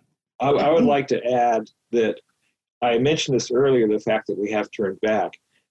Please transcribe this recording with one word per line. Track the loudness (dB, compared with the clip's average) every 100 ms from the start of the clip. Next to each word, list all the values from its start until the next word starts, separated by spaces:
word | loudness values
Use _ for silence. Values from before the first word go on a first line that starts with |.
| _ _ _ -6
I, | 0
I | 2 2
would | 2
like | 4 2 0
to | -2 0
add | 0 2 0 -4 _ _
that | 0 0 -2 -14 _ _ _ _ _
I | -2 2
mentioned | 0 0 0 -2
this | 0
earlier, | 0 2 2 2
the | 0
fact | -2 -4 -4
that | -6
we | -4
have | -4 -6
turned | -4 -6 -4
back. | -2 -2 -4 -8 _ _ _